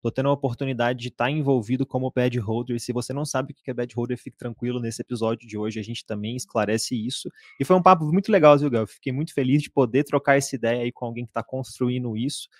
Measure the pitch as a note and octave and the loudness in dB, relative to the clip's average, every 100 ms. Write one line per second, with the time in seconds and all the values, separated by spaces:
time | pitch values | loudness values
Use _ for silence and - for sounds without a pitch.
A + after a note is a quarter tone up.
0 | A#2+ - C3+ C#3 C3 A#2 C3+ B2 A#2+ B2+ | -4 0 0 0 -2 -4 -4 -2 -2 -2
1 | A#2+ - A#2+ D#3 C#3 C3 G#2+ B2+ C3+ B2+ | -6 -4 -2 0 2 0 0 -2 -2 -4
2 | C3 B2+ B2 A#2+ G#2 A2+ A#2+ A#2 - A#2+ | -2 0 0 0 -2 -4 -4 -6 -4 -6
3 | - C3+ D3 C3 C#3+ - - A#2+ B2 A#2+ | -6 -6 -4 -4 -4 -10 -8 -6 -6 -4
4 | A#2 B2 - - A#2+ A2+ A#2+ B2 A#2 A2 | -4 -6 -10 -12 -12 -6 -4 -4 -4 -6
5 | - A#2 A2+ A2+ A#2 G#2 G#2+ A2 G#2 A#2 | -8 -2 -2 -2 -6 -6 -6 -6 -8 -10
6 | - G#2+ G#2+ B2 - A#2 G#2 A2+ - B2 | -8 -8 -6 -8 -4 -2 0 0 -2 -4
7 | A2+ - - - - - C3+ F#3 F3+ F3+ | -6 -8 -10 -14 -18 -6 2 6 6 6
8 | D3+ F3+ G3 G3+ D3+ C#3+ D3 A#2 G#2+ - | 4 0 2 8 8 8 6 0 -2 -6
9 | C3+ C3 E3 - C3 D3 - - B2 B2+ | -6 -4 -4 -2 2 2 2 2 2 2
10 | D3 C#3+ C#3+ C#3 C#3 B2+ A2+ A#2+ A#2+ - | 2 0 4 2 2 -2 -2 -2 -2 -6
11 | A#2+ A#2 A#2+ A#2 - C3 C3 - B2 B2+ | -8 -8 -6 -6 -6 -8 -10 -4 -2 -2
12 | B2 A2 C3 - - _ | -4 -4 -4 -6 -14 _